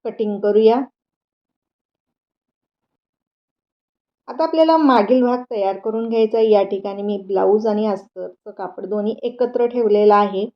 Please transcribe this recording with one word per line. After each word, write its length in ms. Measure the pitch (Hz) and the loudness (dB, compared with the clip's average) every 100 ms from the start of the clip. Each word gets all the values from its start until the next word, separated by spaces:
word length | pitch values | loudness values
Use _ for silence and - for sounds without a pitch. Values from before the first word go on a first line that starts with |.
कटिंग 340 | 233 220 214 202 | -14 -6 -6 -4
करूया. 400 | 208 208 220 240 269 _ _ _ _ _ _ _ _ _ _ _ _ _ _ _ _ _ _ _ _ _ _ _ _ _ _ _ _ _ _ _ _ _ - | 0 4 4 2 -2 _ _ _ _ _ _ _ _ _ _ _ _ _ _ _ _ _ _ _ _ _ _ _ _ _ _ _ _ _ _ _ _ _ -20
आता 160 | 247 | -6
आपल्याला 320 | 320 320 320 320 | -4 2 4 4
मागील 460 | 294 247 202 254 | 4 4 4 2
भाग 220 | 247 247 247 | 2 -2 -4
तयार 280 | 220 190 190 | -4 -4 -4
करून 300 | 220 220 226 | -6 -6 -4
घ्यायचा 300 | 226 220 226 | 0 0 2
आहे. 100 | 220 | 2
या 140 | 208 | 2
ठिकाणी 380 | 196 196 202 196 | 2 -4 -8 -8
मी 140 | 202 202 190 | -6 -6 -4
ब्लाऊज 400 | 190 190 214 220 | -2 2 2 0
आणि 200 | 208 214 | -2 -2
अस्तरचं 640 | 196 - - 180 180 - | -4 -10 -14 -14 -14 -20
कापड 360 | 202 185 180 196 | -14 -14 -12 -8
दोन्ही 280 | 214 208 220 | -6 -6 -6
एकत्र 440 | 240 247 247 247 240 | -10 -6 -4 -2 -2
ठेवलेलं 480 | 240 220 208 214 | 0 2 4 6
आहे. 300 | 202 208 190 220 | 4 2 -2 -8